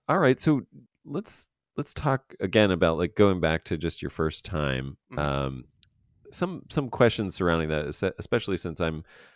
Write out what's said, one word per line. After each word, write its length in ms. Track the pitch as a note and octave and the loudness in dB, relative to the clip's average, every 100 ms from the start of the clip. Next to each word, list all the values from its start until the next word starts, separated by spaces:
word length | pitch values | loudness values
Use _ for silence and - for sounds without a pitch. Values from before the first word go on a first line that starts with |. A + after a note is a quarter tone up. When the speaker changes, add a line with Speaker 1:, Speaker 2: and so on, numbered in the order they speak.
| - | -2
Speaker 1:
all 80 | E3 | 4
right. 220 | C#3+ C3 | 4 4
So 220 | - C#3+ - C3+ B2 _ D#3 | 2 2 -2 -18 -20 _ -10
let's, 440 | D3 - - - _ _ - | -8 -6 -10 -12 _ _ -8
let's 160 | C#3+ - | -8 -4
talk 400 | D3 C3 - - | -2 -2 -4 -6
again 300 | G2 A2 G#2 | 0 4 4
about, 300 | F2 E2 E2 | 6 4 2
like, 160 | F2 - | -2 4
going 240 | G2+ F#2 | 4 4
back 220 | D#2+ D#2+ | 2 0
to 140 | - E2 | -2 -4
just 220 | E2 - | -4 -6
your 80 | D2+ | -10
first 340 | - D#2+ - - | -4 -4 -4 -6
time. 500 | D#2+ D2 C2 C2+ C#2 _ | -4 -2 -2 -6 -12 _
Speaker 2:
Mm-hmm. 80 | - | -4
Speaker 1:
Um, 440 | D2 C#2 C2+ C2 - _ - _ _ _ - | -2 -2 -4 -6 -14 _ -20 _ _ _ -12
some, 300 | - F3+ E3+ - | -6 -4 -6 -6
some 180 | - C3+ | -6 -4
questions 420 | - A#2+ - G2 | 4 4 4 -4
surrounding 360 | - F2+ E2 D#2 | 0 2 2 0
that, 180 | D#2 D2 | -2 -2
es-, 160 | - F#2+ - | -2 -4 -4
especially 380 | - A#2+ - F#2 | -4 -2 -2 -4
since 220 | F2 D#2 | -4 -4
I'm 240 | E2 D#2 - - - | -4 -4 -12 -20 -20